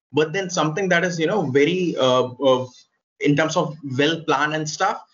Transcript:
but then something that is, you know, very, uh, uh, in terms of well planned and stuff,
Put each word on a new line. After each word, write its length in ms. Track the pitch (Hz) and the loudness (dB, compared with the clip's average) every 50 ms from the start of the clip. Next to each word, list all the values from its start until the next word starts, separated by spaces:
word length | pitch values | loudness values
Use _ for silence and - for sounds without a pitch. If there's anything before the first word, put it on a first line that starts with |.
| _ _ 131 | _ _ 0
but 200 | 147 156 160 156 | 0 0 0 0
then 160 | 196 190 180 | -4 -4 -4
something 400 | 175 175 151 156 156 208 196 180 | -2 -2 -2 -2 -2 -2 0 0
that 140 | 175 170 175 | 2 2 0
is, 160 | 180 170 165 | 0 -2 -2
you 80 | 160 160 | -2 -2
know, 160 | 214 208 165 135 | 0 0 -2 2
very, 440 | 123 143 143 156 180 185 180 165 - - | 2 2 4 2 2 0 -2 -2 -2 0
uh, 240 | 131 131 127 127 123 | 2 4 4 2 2
uh, 420 | 123 120 - 139 135 127 127 127 - - - - _ _ _ _ _ _ - | 0 -2 0 2 2 4 2 0 -6 -14 -20 -20 _ _ _ _ _ _ -2
in 160 | 143 147 147 | 0 2 2
terms 200 | 143 160 156 160 | 2 2 0 0
of 220 | 180 156 143 - - - 139 127 127 | -2 -2 -2 -4 -10 -10 -6 -2 0
well 240 | 143 156 165 160 156 | 0 0 0 -2 -2
planned 300 | 156 143 135 143 151 156 | -2 0 0 0 0 -2
and 120 | 156 156 156 | -4 -6 -6
stuff, 360 | - - 190 202 226 - - _ | -4 -2 -2 -2 -2 -4 -10 _